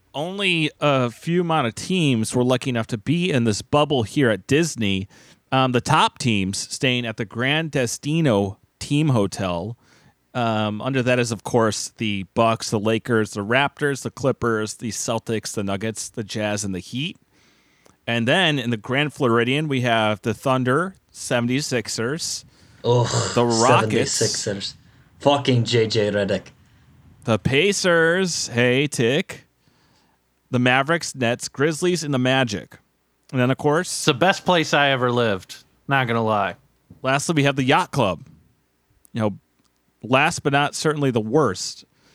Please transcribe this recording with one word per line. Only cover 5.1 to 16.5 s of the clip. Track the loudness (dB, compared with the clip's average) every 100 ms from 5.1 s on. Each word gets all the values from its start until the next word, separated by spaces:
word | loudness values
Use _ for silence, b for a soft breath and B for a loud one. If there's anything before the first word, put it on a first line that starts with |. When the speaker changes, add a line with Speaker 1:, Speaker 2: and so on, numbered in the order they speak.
| b b b _
Speaker 1:
Um, | 0 2
the | 0
top | 2 2 2 0
teams | -2 0 -2 -4
staying | -10 -4 -2 0 -4
at | -6
the | -8
Gran | -4 -2 -2 -2
Destino | -2 -4 -4 -4 0 2 2 2 -4 _ _
Team | -2 0 2
Hotel. | 2 0 -2 -4 -4 -6 -10 b b b _ _
Um, | -4 -2 0 -2 -4
under | -4 -2
that | 2 2
is, | 0
of | -4
course, | -2 2 2 0 -8 -6
the | -4 -4 -4 2
Bucks, | 2 2 -2
the | -2
Lakers, | 0 -2 0 0 0
the | -4
Raptors, | -2 0 0 -2 -4 -4
the | -8
Clippers, | -4 -2 0 -2 -2 -4 -6
the | -8
Celtics, | -6 -4 -4 -4 -6 -6
the | -6 -6
Nuggets, | -4 -6 -8 -10
the | -10
Jazz, | -10 -6 -4